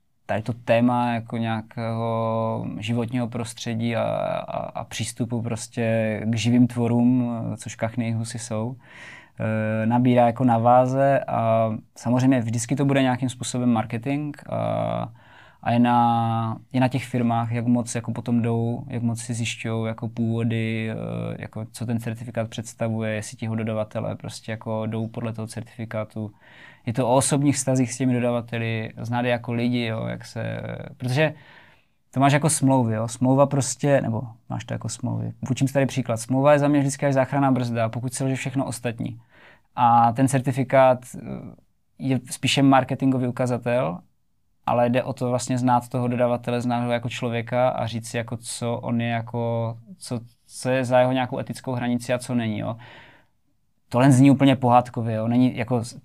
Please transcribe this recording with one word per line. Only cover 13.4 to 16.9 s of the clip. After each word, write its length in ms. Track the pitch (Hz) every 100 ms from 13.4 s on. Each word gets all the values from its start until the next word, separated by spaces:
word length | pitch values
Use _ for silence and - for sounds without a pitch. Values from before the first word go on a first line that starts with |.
| 113 123 123
marketing 640 | 113 110 117 135 143 147 - -
a, 600 | 57 55 55 57 58 58 - - - - _
a 80 | -
je 80 | 120
na, 800 | 120 120 120 117 113 113 113 117 -
je 60 | 131
na 80 |
těch 180 | 127